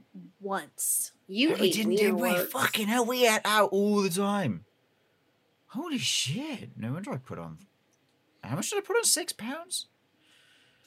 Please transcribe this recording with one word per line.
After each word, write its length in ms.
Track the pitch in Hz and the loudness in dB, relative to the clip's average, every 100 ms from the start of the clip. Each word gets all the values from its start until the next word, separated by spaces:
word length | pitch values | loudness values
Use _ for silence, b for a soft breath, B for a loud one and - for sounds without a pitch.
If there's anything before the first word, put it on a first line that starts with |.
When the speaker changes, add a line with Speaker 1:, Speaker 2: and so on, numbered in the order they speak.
| - 190 175 _ | -16 -20 -20 _
Speaker 1:
once. 720 | 196 190 151 - - - - _ - | -6 -6 -6 -8 -4 -2 -4 _ -8
Speaker 2:
You 240 | 196 294 | 0 2
Speaker 3:
No, 40 | - | 4
we 120 | 190 | 2
Speaker 2:
ate 60 | |
Speaker 3:
didn't, 220 | 170 214 202 | 2 2 4
did 160 | 202 | 4
we? 160 | 180 180 | 2 2
Speaker 2:
Wienerwurst. 200 | 180 190 | 2 0
Speaker 3:
Fucking 360 | 262 - - 208 | 0 0 0 0
hell, 180 | 240 233 | 2 2
we 200 | 254 240 | 4 4
ate 140 | 220 202 | 4 4
out 240 | 214 202 | 4 4
all 300 | 196 202 202 | 4 4 4
the 80 | 196 | 2
time. 560 | 175 202 202 185 85 - _ _ _ _ _ _ _ _ _ _ | 2 0 0 0 -4 -8 _ _ _ _ _ _ _ _ _ _
Holy 280 | 226 349 262 | -10 -4 -2
shit! 720 | 123 - - 170 311 254 127 120 | 0 0 -2 -4 -4 -8 -12 -10
No 160 | 107 | -6
wonder 180 | 147 208 | -6 -6
I 40 | 170 | -8
put 220 | - 85 | -8 -10
on. 200 | 82 80 - _ _ _ _ _ _ _ | -10 -14 -20 _ _ _ _ _ _ _
How 120 | - 151 | -8 -6
much 120 | - | -4
did 60 | 415 | -4
I 40 | |
put 140 | 403 427 | -2 0
on? 80 | |
Six 280 | 440 - 349 | 2 0 -2
pounds? 540 | - 220 302 359 - - _ _ _ b b b b b b | -8 -8 -10 -8 -10 -10 _ _ _ b b b b b b